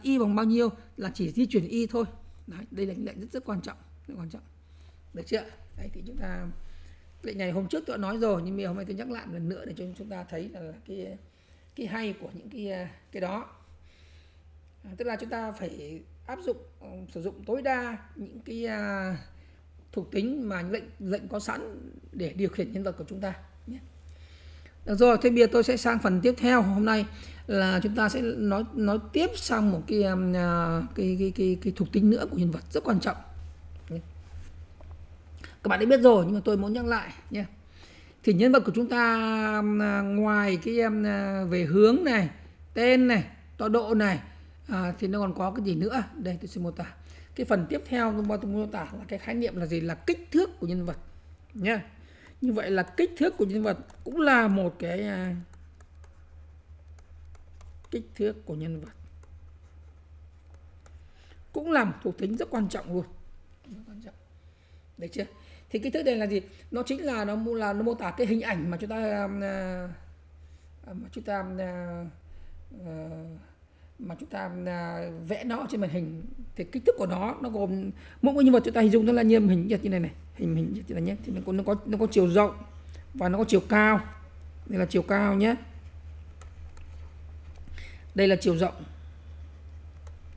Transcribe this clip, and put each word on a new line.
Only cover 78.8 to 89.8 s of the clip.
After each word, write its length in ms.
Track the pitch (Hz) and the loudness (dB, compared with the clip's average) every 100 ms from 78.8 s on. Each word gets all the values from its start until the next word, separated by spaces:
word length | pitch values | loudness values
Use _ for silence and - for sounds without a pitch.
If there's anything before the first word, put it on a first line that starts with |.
hình 100 | 220 | 6
dung 140 | 226 220 | 8 6
nó 80 | |
là 80 | 240 | 6
như 180 | 226 226 | 8 8
hình 280 | 208 180 185 | 8 4 4
nhật 160 | 202 | 0
như 60 | - | 0
này 100 | 185 | 0
này, 120 | 160 - - - | -2 -6 -16 -4
hình, 200 | 165 160 | -2 0
hình 180 | 165 | 0
nhật 100 | 208 - | -4 -6
như 60 | |
này 100 | 170 | -4
nhé. 120 | 170 202 - | -2 -4 -6
Thì 80 | |
nó 80 | 185 185 | -6 -2
có, 60 | |
nó 120 | 190 | -2
có, 120 | 190 208 - | 0 -2 -2
nó 120 | 208 | 0
có 100 | 220 | 4
chiều 160 | 220 180 | 6 6
rộng 280 | 180 208 - - - - - - | 8 6 2 -12 -16 -16 -16 -14
và 160 | - 180 | -4 0
nó 80 | 196 | 2
có 60 | |
chiều 180 | 214 190 - | 4 4 6
cao. 300 | 208 214 214 - - - - - - - | 6 8 6 2 -10 -18 -18 -16 -16 -4
Đây 140 | 190 | 0
là 60 | 180 | 2
chiều 160 | 180 | 2
cao 340 | - 202 208 196 | 2 2 4 4
nhé. 200 | 214 247 - - - - - - - - - - - - - - - - - - - - - - - - - 190 | 4 2 -4 -16 -16 -16 -16 -16 -16 -18 -18 -16 -16 -14 -14 -14 -16 -16 -16 -16 -16 -14 -12 -12 -12 -14 -8 2
Đây 120 | 196 | 4
là 80 | 185 | 6
chiều 220 | 185 165 | 4 2
rộng. 260 | 180 - - - - - - - - - - - | 0 -2 -14 -16 -18 -18 -16 -16 -16 -18 -18 -18